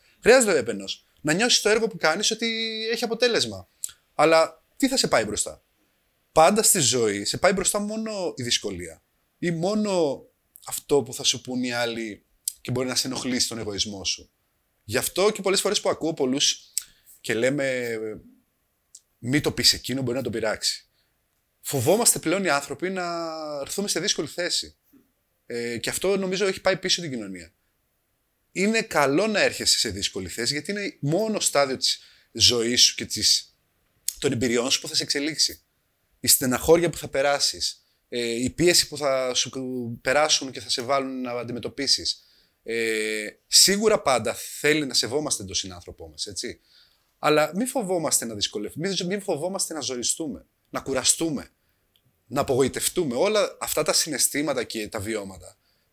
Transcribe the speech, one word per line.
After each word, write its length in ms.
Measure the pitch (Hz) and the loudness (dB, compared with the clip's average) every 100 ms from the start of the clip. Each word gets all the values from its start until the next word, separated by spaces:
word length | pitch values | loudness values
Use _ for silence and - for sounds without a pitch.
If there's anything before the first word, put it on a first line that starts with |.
| _ _ | _ _
Χρειάζεται 300 | - 254 220 | 6 8 8
ο 40 | 160 | 2
έπαινος. 500 | 117 101 98 - _ _ | 0 -4 -6 -12 _ _
Να 120 | 147 | -2
νιώσεις 280 | 165 233 - | 2 4 4
το 80 | 208 | 4
έργο 180 | 220 214 | 2 0
που 80 | 175 | 0
κάνεις 340 | 160 170 214 | 0 2 0
ότι 160 | 226 233 226 226 220 220 | 0 -2 -2 -4 -6 -4
έχει 120 | 233 | -2
αποτέλεσμα. 640 | 233 226 247 196 120 95 90 _ - - _ | -2 0 2 2 0 -4 -14 _ -12 -12 _
Αλλά 480 | - 151 160 156 - _ - | 2 6 6 4 -2 _ -2
τι 120 | 262 | 0
θα 80 | 269 | 2
σε 120 | - | 2
πάει 160 | 135 | 2
μπροστά; 380 | 107 101 - 76 _ _ _ _ _ _ _ | 2 -2 -6 -8 _ _ _ _ _ _ _
Πάντα 300 | - 165 156 | 6 6 6
στη 160 | - 196 | 4 4
ζωή 460 | 127 123 113 101 | 4 4 2 2
σε 120 | 101 135 | -2 2
πάει 160 | 180 | 2
μπροστά 260 | 196 180 208 | 2 0 -2
μόνο 560 | 208 220 220 208 170 - | -4 -6 -6 -6 -6 -4
η 60 | |
δυσκολία. 600 | 120 - 107 92 85 80 _ _ _ - | -2 -2 -2 -8 -10 -16 _ _ _ -6
Ή 120 | 170 | -4
μόνο 720 | 170 175 214 208 185 156 131 - _ _ - - | 0 0 0 0 2 0 0 -10 _ _ -20 -10
αυτό 360 | - - 143 | -8 2 2
που 120 | 131 | 2
θα 80 | 123 | -4
σου 160 | - 123 | -2 -2
πουν 220 | 127 127 | -2 -4
οι 80 | 123 | -2
άλλοι 500 | 120 120 113 113 98 _ _ - - | 0 -2 -2 -6 -10 _ _ -10 -10
και 100 | - | -4
μπορεί 180 | 123 127 | -2 -2
να 60 | |
σε 120 | 120 131 | -2 -4
ενοχλήσει 420 | 120 131 123 - | -4 -4 -2 -2
τον 100 | 117 | -4
εγωισμό 460 | 110 98 110 101 | -6 -4 -6 -6
σου. 260 | 95 - 80 _ _ _ _ _ | -6 -8 -10 _ _ _ _ _
Γι' 120 | - 110 | -4 -4
αυτό 340 | - - 202 | -2 0 0
και 120 | 208 | 0
πολλές 180 | 196 196 | 0 0
φορές 200 | 196 208 | 0 0
που 80 | 202 | -2
ακούω 260 | 151 156 | -2 -2
πολλούς 580 | 160 131 135 - - - - - _ - - | -2 0 0 0 -2 -6 -12 -12 _ -20 -14
και 140 | - | -4
λέμε, 640 | 110 123 143 135 127 120 113 110 101 - _ _ _ _ _ _ - _ _ | 0 0 0 -2 -2 -4 -6 -8 -10 -16 _ _ _ _ _ _ -20 _ _
«Μη 220 | 120 139 | -2 0
το 120 | 151 | 0
πεις 200 | - - | 2 2
εκείνο, 300 | 101 - 127 | 2 -2 -4
μπορεί 140 | 127 123 | -2 -4
να 60 | |
τον 100 | 120 | -4
πειράξει». 540 | 110 107 95 - - _ _ _ _ _ _ _ _ | -4 -2 -2 -4 -6 _ _ _ _ _ _ _ _
Φοβόμαστε 580 | - 139 120 196 - - | -6 -2 4 4 4 2
πλέον 260 | 156 185 | 0 0
οι 40 | 185 | 2
άνθρωποι 420 | 143 - 135 175 | 0 0 -6 -6
να 140 | 190 175 170 165 160 156 147 | -4 -6 -6 -8 -8 -8 -8
έρθουμε 280 | 139 - 202 | -6 -4 -2
σε 120 | 170 | -2
δύσκολη 280 | 190 - 156 | 0 -2 -4
θέση. 480 | - 175 - 78 - _ _ _ _ _ _ - | -4 -2 -2 -6 -14 _ _ _ _ _ _ -10
Ε, 320 | 120 117 117 | -8 -6 -4
και 120 | 131 | -4
αυτό 260 | 123 180 196 | -2 0 0
νομίζω 300 | 185 185 196 | 0 0 0
έχει 140 | 190 | 0
πάει 160 | 190 185 | 0 0
πίσω 240 | 185 - | 0 -2
την 100 | 165 | -2
κοινωνία. 420 | 127 101 92 80 _ _ _ _ _ _ _ _ _ _ | -8 -8 -12 -16 _ _ _ _ _ _ _ _ _ _
Είναι 300 | 165 196 226 | -2 0 2
καλό 440 | 220 165 139 143 220 | 0 2 4 4 2
να 140 | 208 | 2
έρχεσαι 380 | 139 110 110 - | 2 2 0 2
σε 100 | 120 | 0
δύσκολη 400 | 98 95 101 92 | -2 -6 -6 -8
θέση, 240 | - 120 | -4 -4
γιατί 180 | 147 147 | -4 -4
είναι 260 | 202 196 - | -6 -6 -4
μόνο 400 | 139 170 220 202 | -2 0 0 0
στάδιο 360 | - 143 139 123 | 0 2 2 2
της 240 | - - - _ _ | -2 -2 -8 _ _
ζωής 500 | 117 110 120 117 120 | 2 4 4 2 4
σου 120 | - | 4
και 100 | - | 2
της, 520 | 120 - 98 - - _ _ _ _ _ - - | -6 0 2 2 0 _ _ _ _ _ -8 -4
των 140 | 147 | -2
εμπειριών 380 | 120 123 117 123 | 0 0 0 0
σου 100 | - | -2
που 80 | 160 | -2
θα 60 | |
σε 80 | 156 | -4
εξελίξει. 580 | 143 147 147 151 - - _ _ _ _ _ _ | -2 -4 -4 0 -2 -2 _ _ _ _ _ _
Η 60 | 120 | 2
στεναχώρια 640 | - 131 120 - 170 170 | 2 4 0 6 4 4
που 80 | - | -4
θα 100 | 143 | -6
περάσεις, 760 | 143 139 143 - 87 - - _ _ - | 0 2 2 0 -2 -6 -6 _ _ -10
ε, 340 | 120 117 117 | -6 -4 -2
η 80 | 127 | -2
πίεση 380 | - 175 170 - | 2 4 4 2
που 80 | 147 | -2
θα 380 | 143 131 127 | 0 0 0
σου 160 | 123 131 131 127 127 117 120 | -2 -2 -4 -6 -6 -6 -6
περάσουν 480 | - 135 156 - 135 | 0 2 4 2 0
και 100 | 127 | -10
θα 80 | - | -6
σε 120 | - | -4
βάλουν 380 | 120 139 135 131 | 0 0 -2 -6
να 100 | 127 | -6
αντιμετωπίσεις. 920 | 120 117 120 117 - 139 - 110 - _ _ _ _ | -6 -6 -8 -8 -4 0 2 0 -8 _ _ _ _
Ε, 640 | - 117 113 110 110 107 107 - - | -8 -4 -2 -2 -2 -4 -6 -12 2
σίγουρα 540 | - - 202 220 208 | 4 6 6 4 4
πάντα 340 | - 123 110 | 4 2 2
θέλει 520 | 110 - - 147 156 143 | -4 -8 -2 2 2 2
να 80 | |
σεβόμαστε 500 | 120 113 135 151 - | 0 0 -2 -2 -4
τον 100 | 98 | -6
συνάνθρωπό 540 | 90 95 90 - 85 82 | -6 -8 -12 -18 -18 -18
μας, 180 | 76 - | -12 -10
έτσι. 340 | 98 120 - _ _ _ _ _ - | -8 -10 -12 _ _ _ _ _ -4
Αλλά 320 | 151 151 151 | 2 4 2
μη 120 | 175 254 | 0 -2
φοβόμαστε 580 | 285 190 185 147 - | -2 0 0 0 0
να 100 | 117 | -2
δυσκολευτούμε, 540 | 107 - 107 104 131 180 | -4 -4 -4 -8 -4 -4
μη, 260 | 185 180 | -2 -4
μη 60 | 202 | -4
φοβόμαστε 540 | 196 156 170 190 - | -2 -2 -2 -4 -6
να 60 | 160 | -6
ζοριστούμε, 640 | 123 127 110 - 160 92 - _ _ | -6 -4 -4 -4 -6 -10 -14 _ _
να 100 | 131 | -10
κουραστούμε, 680 | - 131 120 - 165 131 87 _ _ _ _ _ _ _ - | -4 -2 2 2 0 -4 -8 _ _ _ _ _ _ _ -6
να 140 | 123 | -2
απογοητευτούμε. 720 | 131 127 131 120 - - 160 | 2 4 2 2 -4 -2 -2
Όλα 420 | 120 185 214 175 - | 0 2 2 0 -2
αυτά 220 | 113 - | -4 -2
τα 100 | 156 | 2
συναισθήματα 720 | - - 127 - 139 151 131 | 2 2 0 0 0 -2 -2
και 240 | 110 113 104 | -4 -4 -6
τα 100 | 110 | -6
βιώματα 560 | 101 107 98 92 92 _ _ _ _ | -4 -6 -6 -14 -20 _ _ _ _